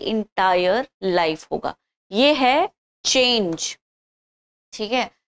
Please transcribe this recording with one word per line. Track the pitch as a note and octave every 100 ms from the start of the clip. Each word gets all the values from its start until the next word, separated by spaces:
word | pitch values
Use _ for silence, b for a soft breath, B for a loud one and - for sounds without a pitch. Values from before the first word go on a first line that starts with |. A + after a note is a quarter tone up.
| -
entire | A3 G#3 - F#3 F3+ F3+ G#3+ C4 _ F#3+ F3+
life | E3 D#3 -
होगा। | D3+ - - _ _ _
ये | G3 C#4
है | D4 C4 C#4+ G4 - _ _ -
चेंज, | C4 B3 A#3+ F#3 E3 - - _ _ _ _ _ _ _ _ _
ठीक | - G#3+
है, | B3+ A3+ -